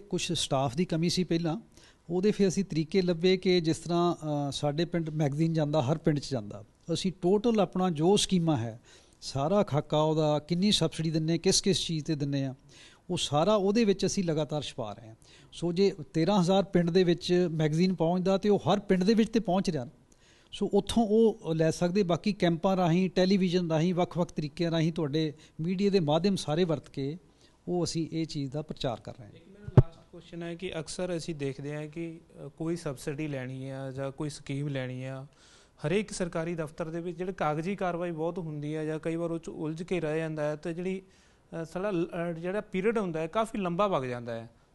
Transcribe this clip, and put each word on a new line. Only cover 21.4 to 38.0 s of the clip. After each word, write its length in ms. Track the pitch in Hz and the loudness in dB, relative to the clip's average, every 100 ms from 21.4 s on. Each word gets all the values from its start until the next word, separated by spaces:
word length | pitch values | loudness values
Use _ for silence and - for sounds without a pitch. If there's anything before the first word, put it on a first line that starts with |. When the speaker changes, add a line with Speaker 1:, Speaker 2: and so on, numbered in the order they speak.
| 160 160 | -2 2
Speaker 1:
ਲੈ 160 | 160 | 2
ਸਕਦੇ। 320 | 156 175 196 | 2 0 2
ਬਾਕੀ 300 | 175 165 214 | 2 0 0
ਕੈਂਪਾਂ 440 | 190 175 165 196 185 | 2 2 2 2 2
ਰਾਹੀਂ, 320 | 175 175 185 | 4 4 2
ਟੈਲੀਵਿਜ਼ਨ 600 | - 185 202 185 180 170 | 4 4 4 4 2 2
ਰਾਹੀਂ, 220 | 160 175 | 2 2
ਵੱਖ-ਵੱਖ 380 | 175 175 170 175 | 2 0 0 -2
ਤਰੀਕਿਆਂ 400 | - 151 - 170 | -4 -6 -2 0
ਰਾਹੀਂ 220 | 165 160 | 2 2
ਤੁਹਾਡੇ 400 | 165 147 156 156 135 - - | 0 0 0 -2 -4 -14 -6
ਮੀਡੀਆ 280 | 165 185 202 | -4 0 2
ਦੇ 100 | 190 | 4
ਮਾਧਿਅਮ 360 | 147 160 196 190 | 4 4 2 0
ਸਾਰੇ 280 | - 156 | 0 0
ਵਰਤ 260 | 180 135 - | 2 0 -4
ਕੇ 280 | - 135 175 - _ - _ - | -8 -6 -8 -14 _ -20 _ -6
ਉਹ 160 | 175 | -2
ਅਸੀਂ 240 | 160 165 151 | -2 -2 -4
ਇਹ 140 | 160 160 | -4 -4
ਚੀਜ਼ 260 | 151 139 | -6 -6
ਦਾ 100 | 147 | -6
ਪ੍ਰਚਾਰ 380 | 156 - 135 107 | -8 -6 -4 -6
ਕਰ 140 | - - | -10 -16
ਰਹੇ 80 | 101 | -18
ਹਾਂ। 80 | |
Speaker 2:
ਇੱਕ 140 | - - | -20 -20
ਮੇਰਾ 200 | - 208 | -18 4
ਲਾਸਟ 300 | - - - - | 6 6 2 -20
ਕੁਐਸਚਨ 320 | 175 - 170 | -20 -14 -10
ਹੈ 120 | 170 170 | -10 -8
ਕਿ 240 | 185 160 | -8 -8
ਅਕਸਰ 380 | 143 - 180 165 | -8 -6 -4 -4
ਅਸੀਂ 180 | 165 151 | -6 -6
ਦੇਖਦੇ 400 | 139 131 143 151 | -8 -8 -10 -10
ਹਾਂ 120 | 151 | -10
ਕਿ, 320 | 165 165 165 - 170 143 | -10 -12 -12 -20 -18 -16
ਅ, 20 | - | -8
ਕੋਈ 180 | 165 170 | -6 -4
ਸਬਸਿਡੀ 520 | 151 127 156 143 151 | -6 -8 -8 -6 -6
ਲੈਣੀ 420 | 135 127 131 135 | -6 -8 -10 -10
ਆ 220 | 135 135 | -10 -10
ਜਾਂ 200 | 131 139 | -8 -8
ਕੋਈ 180 | - 151 | -6 -8
ਸਕੀਮ 380 | - - 139 147 | -8 -8 -6 -4
ਲੈਣੀ 360 | 135 127 127 | -4 -6 -8
ਆ, 240 | 131 131 139 _ - - _ _ 147 | -10 -12 -14 _ -20 -20 _ _ -2
ਹਰੇਕ 240 | 196 - | -2 -2
ਸਰਕਾਰੀ 440 | - 170 170 160 165 | -6 -4 -4 -4 -4
ਦਫ਼ਤਰ 340 | 156 - 160 | -6 -8 -8
ਦੇ 120 | 170 | -6
ਵਿੱਚ 160 | 175 165 | -6 -6
ਜਿਹੜੇ 160 | 185 | -6
ਕਾਗਜ਼ੀ 420 | 185 156 151 170 196 | -2 0 0 -2 -2
ਕਾਰਵਾਈ 360 | 185 170 | -2 -2